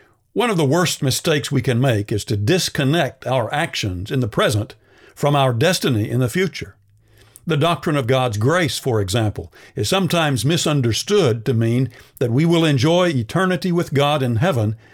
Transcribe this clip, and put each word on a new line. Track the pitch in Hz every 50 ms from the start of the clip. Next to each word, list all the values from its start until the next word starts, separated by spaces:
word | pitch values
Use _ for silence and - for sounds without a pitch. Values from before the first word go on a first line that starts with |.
| _ _ _ _ _ _ -
One | 190 226 240
of | 214 170
the | 156
worst | 131 143 175 180 - - -
mistakes | - 135 123 - - 175 156 151 143 -
we | - 131
can | 123 139 123 117
make | 131 139 117 104 104 -
is | 117 101 -
to | - 110 101
disconnect | 101 107 170 185 - - - - 143 131 151 175 151 123 - - - 120
our | 127 131 113 113 -
actions | 147 165 165 - - - 107 92 90 92 -
in | 143 135
the | 123 110
present | - - 214 185 117 104 104 - - - _ _ _ _ - - -
from | - - 143 147
our | 143 135 131
destiny | 120 113 139 175 185 - - 180 127 104 101 -
in | 120 123
the | 131 120
future. | - 180 190 170 - - - - - _ _ _ _ _ _ _ _ - - _ - - -
The | - 156 147
doctrine | 147 165 170 - - 175 151 143
of | 127 110
God's | 135 131 127 123 104 104
grace, | 107 131 160 180 180 135 - -
for | - 135 120 110
example, | 101 90 98 120 110 107 101 - 87 87 - - - - -
is | - 104 -
sometimes | 175 190 190 160 - 175 160 147 139 120 110
misunderstood | 139 170 160 - 165 151 143 123 117 107 - - - 208 208 180 127 110 117 110
to | 143 123
mean | 113 117 117 117 123 135 131 - - - - - -
that | 135 120
we | 113 131 160
will | 170 170 170 165
enjoy | 160 143 131 110 160 170 180 185 180
eternity | 160 127 113 - - 160 190 185 185 175 - 185
with | 170 175 165 - -
God | 131 139 143 151 151
in | 131 123 120 110
heaven | 131 185 175 117 107 104 107 - - -